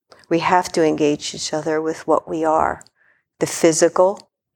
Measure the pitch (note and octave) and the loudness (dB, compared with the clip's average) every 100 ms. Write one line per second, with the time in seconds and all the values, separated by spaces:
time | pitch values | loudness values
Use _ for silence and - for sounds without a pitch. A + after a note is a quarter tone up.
0 | _ - _ E3 E3+ F3+ F3+ - D#3 D3+ | _ -20 _ -2 2 0 0 0 0 2
1 | D3 D3 - E3 - D#3 D#3 D#3 D#3+ D#3+ | 0 0 -6 -10 -8 -6 -2 -2 -4 -6
2 | - D#3 - E3+ D#3+ D#3 D3+ - - _ | 0 0 0 -4 0 2 0 -4 -12 _
3 | _ _ _ _ D#3 - E3+ D#3 E3+ - | _ _ _ _ -6 2 2 4 2 4
4 | F#3 G#3 _ _ _ | 2 0 _ _ _